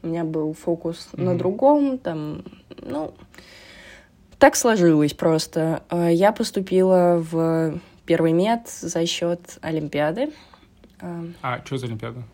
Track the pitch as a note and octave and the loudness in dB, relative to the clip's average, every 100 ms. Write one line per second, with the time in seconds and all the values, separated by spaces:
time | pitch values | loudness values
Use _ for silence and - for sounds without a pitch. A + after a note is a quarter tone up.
0 | E3+ E3 D#3+ D#3+ D#3 D#3 - E3 E3 E3 | -6 -4 -4 -2 -4 -6 -4 -4 -4 -10
1 | - - F3+ F3 F3+ G#3 C4+ D4 C#4 C4 | -12 -6 -2 0 -2 2 4 4 2 -2
2 | - D#3+ D3+ D3+ - - - - - D4 | -6 -6 -6 -10 -14 -20 -20 -18 -10 -8
3 | D#4 - - - - - - - - - | -8 -12 -20 -20 -20 -20 -20 -20 -20 -20
4 | _ _ _ - C#4 - B3 A3 F3 D#3 | _ _ _ 6 6 6 2 4 4 4
5 | D3 - E3+ D#3+ - - D#3+ D#3+ - F3 | 2 0 0 0 -2 -2 -2 -4 -4 -2
6 | E3+ E3+ G3 A3+ A3+ - F#3+ F#3 F#3 F#3 | 2 4 4 2 -4 -4 0 2 4 4
7 | F3 F3 E3 E3 E3 E3 D#3+ E3 - - | 4 2 0 -2 0 0 -2 -4 -12 -20
8 | - D#3+ E3 E3 G3+ A#3 A#3 - E3+ E3+ | -2 0 2 2 2 -2 -4 -12 -8 -4
9 | E3+ - E3+ F3 F3 - - D#3+ D3+ C#3+ | -4 -2 -4 -4 -8 -14 -6 -6 -4 -2
10 | D3+ E3+ D4 - - - _ _ - _ | -2 -2 -6 -6 -20 -20 _ _ -20 _
11 | F3 E3+ E3+ E3+ C3 B2 - C3+ A#2+ A2+ | -12 -12 -12 -10 -8 -8 -8 -8 -8 -10
12 | A#2 A#2+ A#2 | -10 -12 -18